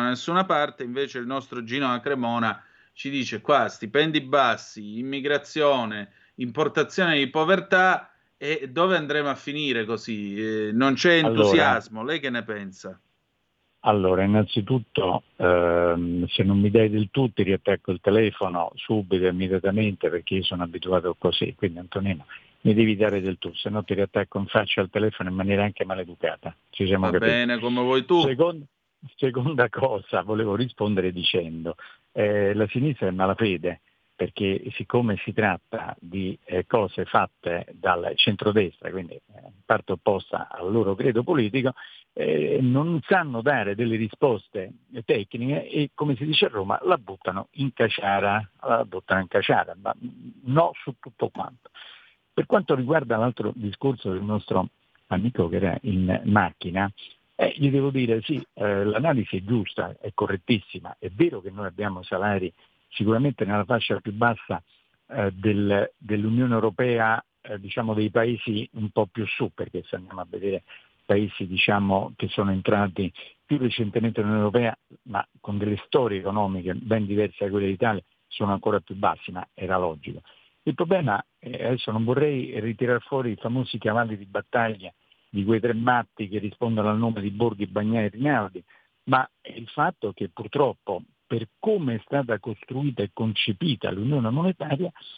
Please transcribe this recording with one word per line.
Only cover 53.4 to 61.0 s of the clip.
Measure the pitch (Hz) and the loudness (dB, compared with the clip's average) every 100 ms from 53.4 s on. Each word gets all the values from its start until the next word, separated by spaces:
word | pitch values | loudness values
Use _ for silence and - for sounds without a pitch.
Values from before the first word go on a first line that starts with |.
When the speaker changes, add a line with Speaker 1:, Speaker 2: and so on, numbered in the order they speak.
| 104 - | -4 -4
Speaker 2:
discorso | 104 - 139 123 101 | -6 -2 -2 -2 -2
del | 95 | -2
nostro | 101 104 - 98 92 _ _ _ - | -2 -2 0 0 0 _ _ _ -4
amico | 92 113 120 85 | 0 0 2 0
che | 92 | 2
era | 95 - | 0 0
in | - 92 92 95 - | 0 0 2 2 4
macchina, | 104 87 - 90 92 101 - - _ _ - | 4 2 -2 -4 -2 -2 -4 -20 _ _ 0
eh, | - - | 0 2
gli | 139 | 2
devo | 135 139 | 4 2
dire, | 135 120 113 | 2 2 0
sì, | 110 135 - | 0 -4 -6
eh, | - 104 98 | -4 0 2
l'analisi | 101 107 160 135 95 98 | 2 2 2 2 0 -4
è | |
giusta, | 98 120 95 - 90 - | 0 0 -2 -4 -6 -8
è | 104 | -10
correttissima, | - 104 95 - 110 - 90 90 | -4 -2 -2 0 0 -2 -14 -14
è | - | -12